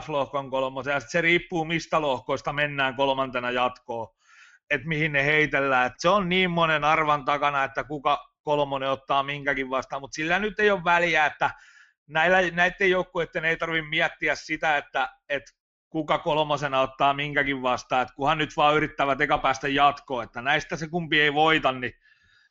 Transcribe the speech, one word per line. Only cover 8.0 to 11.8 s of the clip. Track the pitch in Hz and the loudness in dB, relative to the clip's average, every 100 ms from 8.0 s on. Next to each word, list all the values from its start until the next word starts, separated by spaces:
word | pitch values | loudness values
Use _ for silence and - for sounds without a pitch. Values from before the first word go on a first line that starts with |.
| 147 143 - _ | 0 -2 -4 _
kolmonen | - 147 143 135 135 | -2 0 0 -2 -2
ottaa | 135 - 139 | -4 0 -2
minkäkin | 139 143 139 135 131 | 0 -4 -4 -4 -2
vastaan, | 131 120 139 | -4 -4 -10
mut | 135 | -10
sillä | 151 156 180 | -8 -2 -2
nyt | 214 196 | -2 0
ei | 208 | 2
oo | 196 | 2
väliä, | 175 175 175 160 147 | 2 2 2 2 0
että | - 143 - - - | 0 -4 -4 -18 -20